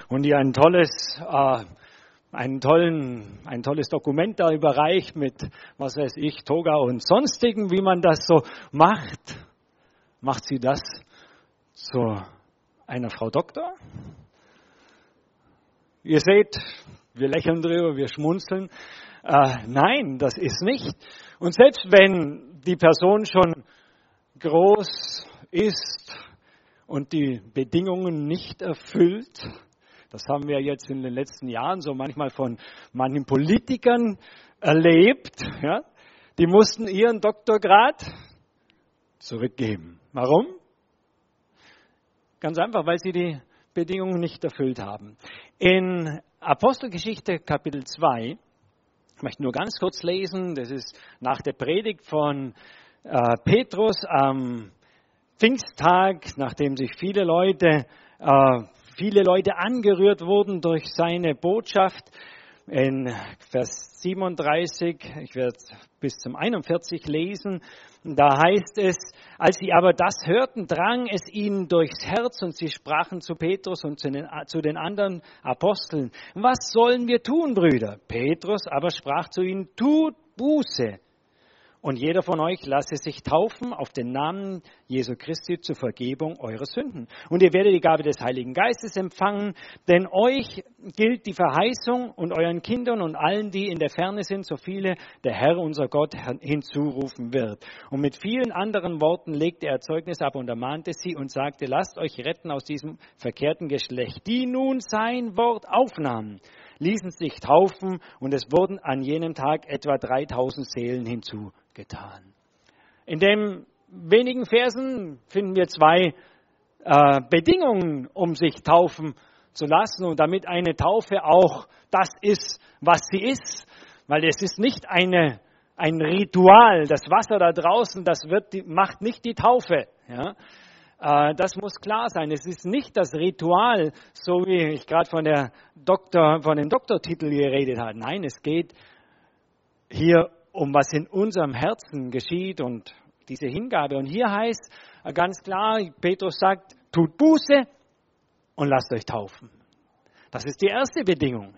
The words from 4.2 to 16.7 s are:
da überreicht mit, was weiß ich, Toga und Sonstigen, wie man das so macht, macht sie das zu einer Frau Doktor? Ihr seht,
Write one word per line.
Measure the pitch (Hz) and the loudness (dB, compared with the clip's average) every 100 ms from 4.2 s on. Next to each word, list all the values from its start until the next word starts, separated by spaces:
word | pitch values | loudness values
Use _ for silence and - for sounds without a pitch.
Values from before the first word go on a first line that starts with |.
| 196 208 | -2 0
da | 170 | 0
überreicht | 156 151 131 156 185 - | 2 2 2 2 0 -2
mit, | 160 139 - 139 - - _ | -6 -6 -6 -16 -16 -20 _
was | 139 147 | -8 -4
weiß | 135 113 | -6 -4
ich, | 147 - | -8 -8
Toga | - 156 160 151 | -4 -2 2 2
und | 123 123 - | 2 -2 2
Sonstigen, | 196 285 - 240 208 202 | 4 4 0 -2 0 -2
wie | 190 | 0
man | 190 180 | 2 4
das | 175 156 - | 4 2 4
so | 160 - - - | 4 4 -12 -10
macht, | 143 170 214 139 - - - - _ _ _ _ _ _ _ | 4 4 4 -6 -16 -18 -20 -20 _ _ _ _ _ _ _
macht | 135 131 - | -6 -6 -4
sie | 135 | -2
das | 127 151 - - _ _ _ _ _ _ _ | 0 -2 -4 -18 _ _ _ _ _ _ _
zu | _ - 131 113 104 95 _ _ _ _ _ - | _ -6 -2 -2 -4 -10 _ _ _ _ _ -12
einer | 127 120 | -8 -8
Frau | - 113 | -6 -4
Doktor? | 139 175 - 349 381 - - - - _ _ _ _ _ _ _ _ _ _ _ _ _ _ _ _ _ _ | -4 -6 -10 -12 -12 -20 -20 -20 -20 _ _ _ _ _ _ _ _ _ _ _ _ _ _ _ _ _ _
Ihr | - 156 | 0 2
seht, | 175 202 208 - - | 6 6 4 -2 -12